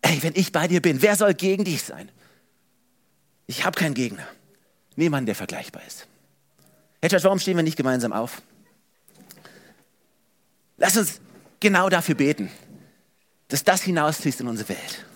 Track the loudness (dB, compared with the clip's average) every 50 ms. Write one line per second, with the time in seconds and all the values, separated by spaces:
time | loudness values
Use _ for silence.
0 | 2 0 0 0 -2 -2 0 0 0 0 0 -2 0 2 2 2 4 2 2 4
1 | 4 4 4 4 4 2 2 2 0 0 0 0 0 -2 -2 -4 -6 -10 -14 -16
2 | -18 -20 _ _ _ _ _ _ _ _ _ _ _ _ _ _ _ _ _ _
3 | _ _ _ _ _ _ _ _ _ -12 -8 -4 -2 -2 0 0 -2 0 0 -2
4 | -4 -4 -6 -10 -16 -18 -20 _ _ _ _ _ _ _ _ _ _ _ _ 0
5 | 0 0 2 0 -2 -2 -4 -6 -8 -10 -10 -12 -12 -14 -16 -20 -20 -18 -20 -20
6 | -20 _ _ _ _ _ _ _ _ _ _ _ _ _ _ _ _ _ _ _
7 | -2 0 2 4 4 4 2 2 0 0 0 2 0 0 0 0 0 0 0 0
8 | -2 -2 -2 -4 -6 -6 -8 -16 -20 _ _ _ _ _ _ _ _ _ _ _
9 | _ -20 _ -20 -20 -20 -20 -20 -20 -20 -20 -20 -20 -20 _ _ _ _ _ _
10 | _ _ _ _ _ _ _ _ _ _ _ _ _ _ _ 0 2 2 4 2
11 | 2 0 -4 -10 -20 -20 -20 -20 -20 -20 _ _ 2 4 4 4 4 4 2 2
12 | 2 0 0 2 2 0 2 -2 -4 -10 -10 -18 -20 -20 -20 -20 -20 -20 _ _
13 | _ _ _ _ _ _ _ _ _ _ -6 0 2 4 2 2 2 0 0 2
14 | 2 2 0 0 -4 -4 -4 -4 -6 -6 -6 -6 -6 -8 -8 -8 -8 -12 -14 -14
15 | -16 -20 -20